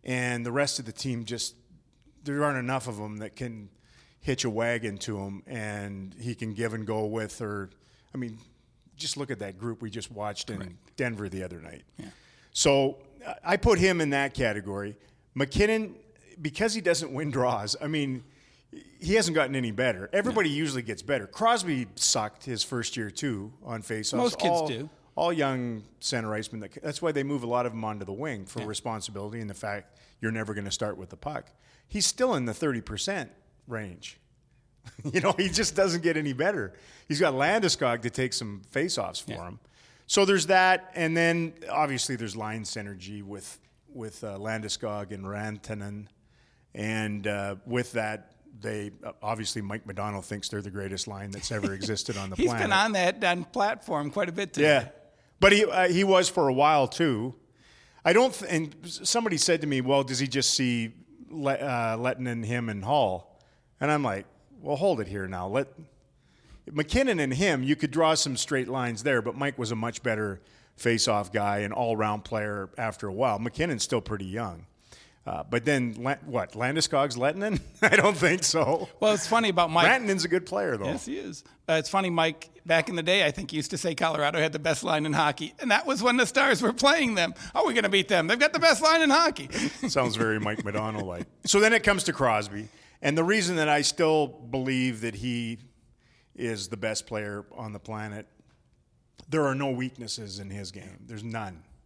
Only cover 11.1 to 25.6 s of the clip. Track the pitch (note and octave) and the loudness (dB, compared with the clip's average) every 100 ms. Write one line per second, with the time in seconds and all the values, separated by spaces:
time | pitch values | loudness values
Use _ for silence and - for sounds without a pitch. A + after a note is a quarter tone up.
11.1 | G#2+ G#2 F#2+ F2+ F2 E2 D#2 - - - | -2 -6 -6 -8 -10 -16 -18 -20 -18 -18
12.1 | - _ _ _ - D3 C#3 C3+ - - | -18 _ _ _ 2 4 6 4 0 -18
13.1 | - - - E3 G3 A#3+ F#3+ F#3+ F3 D3+ | -18 -14 -10 0 2 4 6 4 4 2
14.1 | C#3 C#3 - B2 G#2 G2+ G2 G2+ G#2+ _ | 2 0 0 0 0 -6 -6 -8 -12 _
15.1 | _ _ B2+ C#3 - G#3 A3 G#3+ - - | _ _ -2 -2 4 4 4 -2 -10 -20
16.1 | _ - - D3+ C3+ A3 A3 F3 D#3 D#3 | _ -20 -10 -8 -2 -2 2 2 2 0
17.1 | B2+ D3 C3 B2 A#2 G#2 - D3+ D#3 C#3 | -4 -2 2 2 2 -2 -4 -2 -2 -2
18.1 | C3 - _ _ _ _ - - - D#3+ | -4 -10 _ _ _ _ -20 -20 -10 2
19.1 | G#3+ G#3 D#3 C3+ C#3 A#2+ G#2 B2+ F#2+ G2 | 2 4 2 2 0 -2 0 0 0 -2
20.1 | G3 G#3 A3+ E3+ C#3+ D#3 C3 A2+ G2+ - | 0 2 2 2 0 -2 -4 -6 -8 -2
21.1 | C3+ G2+ - A3+ A#3+ F3+ C#3 A2 - - | -2 -2 0 2 2 2 -2 -4 -2 0
22.1 | A#2+ G#2+ - - A2+ - B2 A2+ - G#2+ | 2 -2 -8 -8 -6 -4 -4 -4 -4 -6
23.1 | F#2 C#3+ G#2+ G#2 - - A2+ G#2 A2 G#2+ | -4 -4 -4 -8 -14 -10 -10 -6 -4 -2
24.1 | A#3+ B3 - E3+ E3+ D#3 A#2 D3+ - _ | 0 0 0 2 2 0 -4 -8 -14 _
25.1 | - E3+ E3 C#3 C3 | -2 0 2 0 0